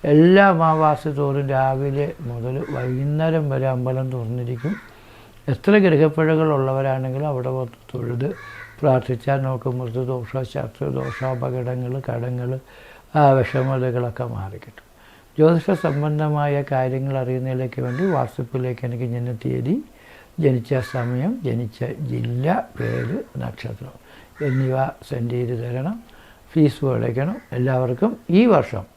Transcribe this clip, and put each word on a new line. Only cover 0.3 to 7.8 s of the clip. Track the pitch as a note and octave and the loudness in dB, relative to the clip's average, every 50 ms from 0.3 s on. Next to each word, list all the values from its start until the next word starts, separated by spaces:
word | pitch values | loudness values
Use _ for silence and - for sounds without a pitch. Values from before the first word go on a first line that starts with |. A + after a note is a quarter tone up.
| F#3 G3 G3+ G3 | 8 8 8 6
അമാവാസി | F3+ D#3+ E3 D#3+ D#3 D#3 D#3 D3+ D3+ D3 - D#3 | 6 4 4 4 4 4 4 4 2 2 -2 -4
തോറും | C#3+ C#3 C#3+ C#3 C#3 C#3+ C#3 C3+ | -2 0 0 0 0 0 0 0
രാവിലെ | C#3 C3 C3 C3 C3+ C3 C#3 C#3+ C3+ C#3+ C#3+ - - - | 0 2 2 2 0 0 -2 -2 -2 -2 -2 -4 -6 -8
മുതൽ | D#3 A#2+ A#2+ A#2+ A2+ B2+ B2+ C#3 - - | -8 -8 -8 -6 -6 -4 -4 -6 -6 -6
വൈകുന്നേരം | D3 B2+ B2 B2+ B2+ B2+ C#3 D3 D3+ D3+ D#3+ D#3+ D#3+ D#3+ D3+ C#3+ | -6 -4 -4 -2 -2 -2 -2 -2 0 2 2 2 2 2 0 0
വരെ | C3+ C3 C3 C3+ | 0 0 0 0
അമ്പലം | C3 B2+ B2 C3 B2+ C3 C3 C3 | 0 0 -2 -2 -2 -2 -2 -4
തുറന്നിരിക്കും. | C3 B2 A#2 A2 A#2+ B2 B2 A#2+ B2+ A#2 B2+ D#3 G#3 - - - - - - - - - - - - - - - | -4 -6 -4 -4 -4 -4 -4 -6 -6 -4 -4 -4 -6 -6 -10 -20 -20 -20 -20 -20 -20 -20 -20 -20 -20 -10 -4 -4
എത്ര | C3 - - G3+ G#3 G#3+ | -4 0 4 4 6 6
ഗ്രഹപ്പിഴകളുള്ളവരാണെങ്കിലും | G3 F#3 D#3 C#3+ D#3 D#3 D3+ E3 D#3+ D#3 D#3+ D#3 D#3+ D#3 D3 C#3 C3 C3+ C3+ C3+ C3+ C3+ C3 C3 C3 C3 B2+ C#3 D3+ | 6 6 6 6 6 4 4 2 2 4 4 4 4 2 2 2 2 0 0 0 0 0 -2 -2 -2 -4 -4 -4 -4
അവിടെ | D3+ C#3 B2+ B2 C3 | -4 -4 -4 -4 -4
വന്ന് | B2+ C3 B2+ A#2+ - - | -4 -4 -6 -8 -10 -20